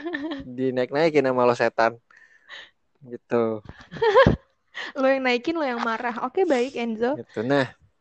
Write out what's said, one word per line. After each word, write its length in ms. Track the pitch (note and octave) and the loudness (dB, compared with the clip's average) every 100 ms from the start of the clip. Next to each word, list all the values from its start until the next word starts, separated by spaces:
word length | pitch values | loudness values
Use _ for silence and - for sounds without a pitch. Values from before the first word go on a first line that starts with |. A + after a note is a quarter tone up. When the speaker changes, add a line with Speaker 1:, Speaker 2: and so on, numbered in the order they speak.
| D#4+ | -8
Speaker 1:
<laughs> 360 | D4 D#4 C#4 C4+ | -10 -8 -10 -10
Speaker 2:
Dinaik-naikin 720 | B3 C3 B2+ B2 C#3+ E3 D3 | -4 -2 -2 -2 0 2 2
sama 220 | C3 B2+ | 2 4
lo, 80 | B2 | 2
setan. 460 | A#2+ A#2 - A2+ A#2 _ - - _ - - - _ _ _ | 4 2 2 0 0 _ -20 -20 _ -20 -20 -20 _ _ _
Gitu. 600 | B2+ A#2+ - A#2+ A2+ A2 - - - - A4 G#4 | -18 -18 -4 0 0 -4 -12 -20 -20 -2 4 6
Speaker 1:
<laughs> 220 | B4 - _ _ _ - - | 6 4 _ _ _ -14 -10
Lo 120 | D4 C4 | -2 0
yang 200 | C4+ B3+ | 0 0
naikin, 280 | A#3+ D#4+ | -2 -2
lo 120 | E4 C#4 | -2 -2
yang 120 | A#3 | -2
marah. 440 | A#3 A3+ A#3+ A#3 | -4 -4 -6 -6
Oke, 200 | B3+ F#4+ | -4 0
baik, 280 | F4+ B3+ B3+ | 2 2 0
Enzo. 420 | A#3+ A#3 G#3+ A#3+ | -4 -6 -2 -2
Speaker 2:
Gitu. 280 | C#4+ - G#2+ | -4 -6 -6
Nah, 240 | A#2+ C#3 B2+ - _ _ | 0 2 0 -6 _ _